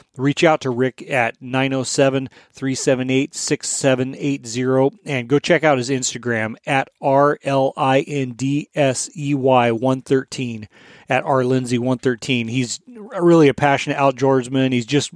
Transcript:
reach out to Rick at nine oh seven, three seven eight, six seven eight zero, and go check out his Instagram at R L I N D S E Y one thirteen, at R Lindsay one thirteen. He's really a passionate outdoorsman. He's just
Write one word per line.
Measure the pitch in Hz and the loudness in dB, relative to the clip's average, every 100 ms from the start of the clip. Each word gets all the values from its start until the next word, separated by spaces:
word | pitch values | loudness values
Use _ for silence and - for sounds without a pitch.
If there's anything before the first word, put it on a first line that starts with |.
| _ - | _ -4
reach | 135 143 | -2 2
out | 170 156 | 2 2
to | 131 | 0
Rick | 120 131 - - | -2 -2 -4 -4
at | 139 117 - | -2 -2 -4
nine | 127 131 135 | -6 -2 -2
oh | 135 | -2
seven, | 123 - 135 135 120 - _ | -2 0 2 0 -4 -12 _
three | - 135 | -8 -4
seven | 131 - 127 127 | -2 0 0 2
eight, | 131 143 - | 0 -2 -4
six | - 151 - | -4 -4 -4
seven | - 139 131 131 139 | -2 0 0 -2 -4
eight | 147 143 120 | -4 -4 -6
zero, | 113 127 131 135 - - | -4 0 2 2 0 -6
and | 135 117 | -6 0
go | 143 | 0
check | - 165 | 2 2
out | 156 135 | 4 2
his | 123 | 0
Instagram | 135 127 127 120 113 110 113 - | -4 -4 -6 -4 -2 -4 -6 -4
at | 139 - _ | -4 -4 _
R | 151 135 143 147 | 0 4 4 2
L | - 139 135 - | -2 0 0 0
I | 139 135 | 0 2
N | 160 147 131 | 0 -4 -6
D | 113 135 143 - | -4 -4 -2 -4
S | - 139 123 - - | -2 0 0 -6 -8
E | 143 | -4
Y | 143 131 123 120 | 0 4 4 4
one | 113 127 131 | 2 0 -2
thirteen, | - 135 - - 127 113 107 _ - - - | 0 0 0 -6 -8 -10 -14 _ -20 -16 -4
at | 131 | -2
R | 147 135 | 0 0
Lindsay | 123 131 123 123 | 2 0 0 -2
one | 123 127 | 0 -2
thirteen. | 131 120 - 127 113 | -2 -2 -2 -2 -2
He's | 123 123 - - | -4 -4 -6 -14
really | - - 190 175 170 147 | -20 -14 0 4 6 6
a | |
passionate | 127 143 135 - 147 | 4 2 0 -2 0
outdoorsman. | 139 127 135 135 120 135 131 | 0 2 2 2 0 -2 0
He's | 127 110 | -2 0
just | 143 - | -2 -2